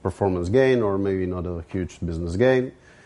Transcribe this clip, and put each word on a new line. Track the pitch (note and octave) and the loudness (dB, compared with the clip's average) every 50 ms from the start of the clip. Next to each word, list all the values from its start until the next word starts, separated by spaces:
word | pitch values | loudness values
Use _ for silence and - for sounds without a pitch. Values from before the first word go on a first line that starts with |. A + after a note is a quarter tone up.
| - | -6
performance | F#2+ F#2 - G#2 G2+ F#2 F2+ F2 F2 | -6 -2 0 0 0 0 0 -2 0
gain | G2+ C3 C3+ C3 C3 A#2+ | 2 4 4 4 4 2
or | A2+ G2+ G2 | 2 0 0
maybe | G2 G2 G2+ F#2+ F#2+ F#2 | 0 -2 -2 -2 -2 -2
not | F2+ F2+ F#2 E2 | -4 -4 -4 -6
a | F2 F2 E2+ E2 - | -6 -6 -8 -10 -6
huge | - F#2+ F2+ D#2+ - - | -6 -4 -4 -6 -6 -8
business | - E2+ E2 E2 F2 E2+ E2 | -6 -6 -4 -4 -4 -4 0
gain. | F#2+ A#2+ C3 C3+ B2+ B2+ C3+ - - - - - - - | 2 4 4 4 2 0 -2 -8 -16 -20 -20 -20 -20 -20